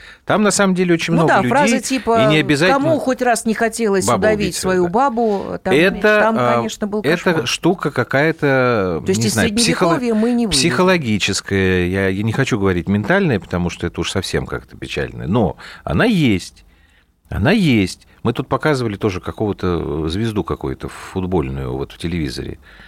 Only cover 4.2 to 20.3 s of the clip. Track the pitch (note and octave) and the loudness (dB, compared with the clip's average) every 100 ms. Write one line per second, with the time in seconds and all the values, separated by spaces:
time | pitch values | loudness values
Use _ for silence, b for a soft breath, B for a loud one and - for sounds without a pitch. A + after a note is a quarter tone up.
4.2 | G#3+ G#3+ G3 - F#3 F#3 F3 G3+ C#4 A3+ | 2 2 -2 -2 0 0 2 2 0 0
5.2 | A3+ G3 - F3 - C#3+ F#3 G#3 G#3+ G#3+ | 0 -2 -4 -6 0 2 2 2 2 4
6.2 | G#3+ A3+ A#3+ A#3 A3+ - G#3 G#3+ D3+ E3+ | 2 2 2 2 -2 -6 -6 -2 0 0
7.2 | F#3 D#3+ C#3+ - E3 F#3+ D#3 C3 A#2 C3+ | 0 0 -2 0 0 0 -2 -2 0 2
8.2 | D#3+ D#3 C#3+ C3+ B2 A2+ F#2 D#2+ G#2+ G3 | 0 0 0 2 2 2 0 -2 -2 0
9.2 | A#2 A2+ - A#3 A#3 B3 E3+ C#4+ B3 G#3+ | 0 2 0 2 0 2 2 0 0 0
10.2 | A#3 A#3+ A3+ C#3+ D#3+ - F#3 F3+ B2 G#2 | 2 0 0 0 0 2 2 2 0 0
11.2 | - F#2+ - G2 F#2+ F#2 F2+ F#2+ G2 F#2+ | 0 -2 -2 0 2 2 2 0 0 0
12.2 | A2 A2 C3+ A#2 F#2+ F2 F2 G2+ G#2 F#3+ | -2 -2 0 2 2 0 0 0 2 2
13.2 | F#3 G#2 - F2+ F2 - F2+ - E2+ G2 | 2 0 -2 -4 -4 -4 -6 -4 -4 -4
14.2 | - D#2 B1+ B1 - - C2 - B1+ A1+ | -2 -4 -4 -10 -10 -16 -10 -6 -8 -8
15.2 | B1+ A3+ - - B B - E2+ G#3+ G3 | -2 0 0 -2 B B -4 0 2 2
16.2 | C#3 F#2 - - - b b b b _ | 2 0 -4 -20 -20 b b b b _
17.2 | _ D2+ A#2 A3 E3 A2+ F#2 - _ b | _ -2 2 2 4 2 0 -4 _ b
18.2 | A#2 B2 C#3 E3 D#3 C#3 A#2 G2 A2 F2+ | -4 -4 -4 -2 0 0 -2 -2 -2 -2
19.2 | - - G#2+ F#2 F#2 E2+ D2 D2 D#2 F#2 | -8 -4 -4 -2 -2 -2 -2 -4 -4 -4
20.2 | A2+ | -4